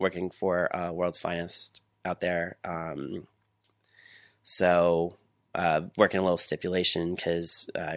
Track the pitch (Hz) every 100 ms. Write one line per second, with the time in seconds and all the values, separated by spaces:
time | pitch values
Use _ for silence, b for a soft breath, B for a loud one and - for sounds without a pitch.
0 | 95 87 90 - 95 87 85 90 87 85
1 | 90 - 85 85 87 - - - _ _
2 | 92 87 90 87 87 - 92 82 82 71
3 | 69 90 - _ _ _ - _ b b
4 | b b b b - - 90 87 87 82
5 | 85 - _ _ _ - 87 78 92 -
6 | 101 95 92 85 - 78 92 90 87 85
7 | 85 90 85 85 82 - - - 80